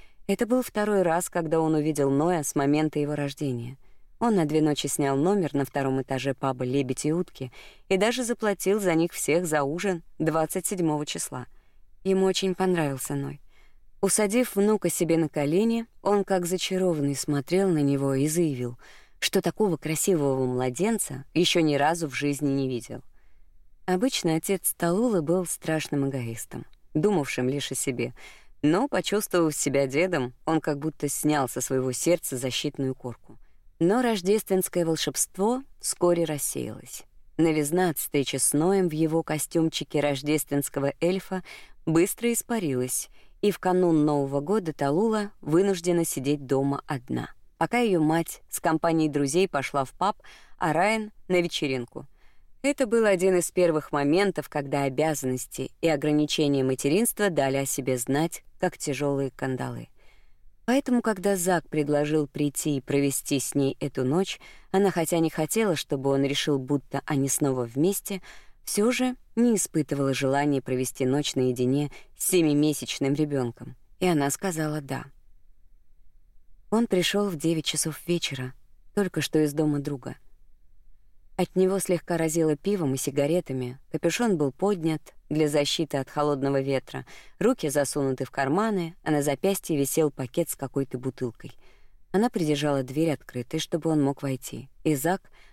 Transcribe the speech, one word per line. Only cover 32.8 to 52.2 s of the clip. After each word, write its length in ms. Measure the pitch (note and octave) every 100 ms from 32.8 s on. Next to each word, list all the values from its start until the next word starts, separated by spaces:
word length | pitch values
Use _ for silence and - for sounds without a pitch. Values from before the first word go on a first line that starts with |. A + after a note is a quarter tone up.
| C3
корку. 440 | B2+ B2 A#2 - - - - - -
Но 220 | E3+ A#3
рождественское 840 | B3 G#3+ F3+ G#3+ - F#3+ - F3 E3
волшебство 760 | D#3+ - - - - G#3 B3+ C#4 -
вскоре 440 | - - F3 F3
рассеялось. 760 | D#3+ D3 - C3+ A#2+ G#2 - - - - - -
Новизна 540 | D#3+ D#3 C#3+ F3 F3+
от 80 | D3
встречи 380 | - C#3+ C3 C3+
с 180 | -
Ноем 340 | C#3+ E3+ G3 F3+
в 40 |
его 300 | D3+ D#3+ E3
костюмчике 800 | - D#3 - E3+ D#3+ - D3 D3+
рождественского 920 | D3 C#3 D3 D3+ - C#3+ - D3 C#3 -
эльфа 420 | E3 F#3+ - F#3 - - - - -
быстро 440 | D#3+ F#3+ - A#3+
испарилась, 800 | A#3 - A3+ E3 B2+ B2+ - - - - -
и 100 | G#3
в 80 | -
канун 460 | F#3+ F#3 F3+ D#3+
Нового 360 | D3+ D3 C#3 C#3
года 340 | C#3+ A3 E3
Талула 580 | - C#3 D#3 A3+ A3 G3+ -
вынуждена 640 | D3 E3 G3 F#3 F3 E3+
сидеть 400 | E3 - C3 D3 C3
дома 360 | C3+ C#3 C#3 -
одна, 440 | C#3 - B2 - - - _
пока 220 | E3 A#3+
её 240 | A#3 F3
мать 400 | D3+ E3 E3 - -
с 100 | -
компанией 480 | E3+ D#3+ E3+ E3 D#3
друзей 400 | C#3+ C#3 E3 F#3+
пошла 380 | C#3+ C3+ C#3+ C3
в 60 |
паб, 260 | - F#3+ - - - - -
а 160 | D#3+
Райан — 360 | D3+ G3+ A3 G#3+ - -
на 120 | F3+
вечеринку. 680 | F3 - D3 C3 A#2+ - C#3+ -